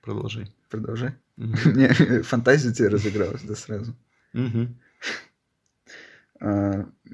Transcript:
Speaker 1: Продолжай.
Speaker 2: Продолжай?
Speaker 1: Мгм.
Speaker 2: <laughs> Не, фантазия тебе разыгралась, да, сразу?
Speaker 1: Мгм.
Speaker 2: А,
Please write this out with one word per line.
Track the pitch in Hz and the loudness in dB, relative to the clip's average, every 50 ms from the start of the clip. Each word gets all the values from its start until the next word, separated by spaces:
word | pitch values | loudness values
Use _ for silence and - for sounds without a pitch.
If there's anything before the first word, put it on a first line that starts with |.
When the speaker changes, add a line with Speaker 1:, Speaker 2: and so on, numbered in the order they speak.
Speaker 1:
Продолжай. | _ 110 104 107 104 107 107 110 107 104 - _ _ _ | _ -8 -8 -6 -6 -8 -8 -10 -12 -14 -16 _ _ _
Speaker 2:
Продолжай? | - 110 110 110 110 113 123 127 127 - _ _ _ - | -10 -8 -8 -6 -6 -6 -6 -6 -8 -10 _ _ _ -12
Speaker 1:
Мгм. | 113 113 110 107 - 156 - | -8 -4 -4 2 2 4 6
Speaker 2:
<laughs> | 127 | 6
Не, | 135 131 123 - 165 - 123 113 - | 6 6 6 6 4 4 4 0 0
фантазия | - - 120 117 123 135 151 131 120 107 | 0 -2 0 4 6 4 6 4 0 0
тебе | - 117 101 | 2 2 2
разыгралась, | 104 - 101 107 98 104 95 82 - - - | 2 2 0 0 0 0 -2 -2 -4 -8 -10
да, | - 104 | -10 -12
сразу? | - - - 113 101 110 117 120 - _ _ _ _ _ _ _ | -12 -10 -10 -8 -8 -8 -10 -12 -14 _ _ _ _ _ _ _
Speaker 1:
Мгм. | 131 127 123 110 113 117 120 120 - _ _ _ _ - - - - - _ _ _ _ _ _ _ _ _ _ _ _ _ - - - - - - _ _ _ _ | -4 -4 -2 -2 -2 -2 -4 -6 -14 _ _ _ _ -12 -10 -10 -12 -14 _ _ _ _ _ _ _ _ _ _ _ _ _ -20 -20 -20 -20 -20 -20 _ _ _ _
Speaker 2:
А, | - 104 101 101 101 101 98 98 101 - _ _ _ - | -4 -2 0 0 0 0 -2 -4 -6 -8 _ _ _ -20